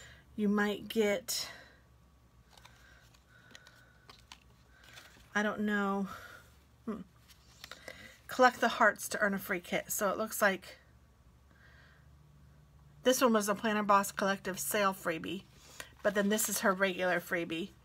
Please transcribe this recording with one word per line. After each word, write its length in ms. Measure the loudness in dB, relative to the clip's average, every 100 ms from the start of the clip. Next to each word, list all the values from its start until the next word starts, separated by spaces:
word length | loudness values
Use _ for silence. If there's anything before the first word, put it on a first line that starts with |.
| -20 -20 -12 -2
you 120 | 0
might 400 | 2 0 -2 -4
get, 640 | 0 0 0 -4 -6 -8 -12 -20 -20 -20 -20 -20 _ _ -20 -20 -20 -20 -20 -20 -20 -20 -20 _ -20 -20 -20 -20 -20 -20 -20 -20 -20 -20 -20 -20 -20 -20 -20 -20 -20 -20 -20 -6
I 80 | -2
don't 200 | -2 0
know. 460 | 0 0 0 0 -4 -8 -16 -20 -20 -20 -20 -14 -10
Hmm. 160 | -10 -12 -20 -20 -20 -20 -20 -20 -18 -18 -18 -20 -20 -6
Collect 340 | 6 6 6
the 80 | 0
hearts 400 | 4 2 2 -4
to 100 | -2
earn 140 | 0
a 60 | -2
free 200 | -4 -6
kit. 260 | -4 -6 -4
So 220 | -2 -2
it 80 | -2
looks 260 | -4 0
like 340 | 2 2 -6 -20 -20 -20 -20 _ -20 -20 -20 -20 -20 -20 -20 -20 -20 -20 -20 -20 -20 -20 -20 -20 -20 -2
this 180 | 2 4
one 140 | 4
was 160 | 4 2
a 60 | 0
Planner 280 | 0 2
Boss 280 | 4 4 4
Collective 480 | 0 -2 0 -4 -6
sale 340 | -2 0 0
freebie, 500 | 0 -4 -4 -6 -10 -12 -20 -20 -18 -18 -4
but 120 | 0 2
then 140 | 2
this 180 | 2 0
is 140 | 0
her 120 | 0
regular 460 | 2 0 0 0 0
freebie. 520 | -2 -4 -4 -4 -6 -12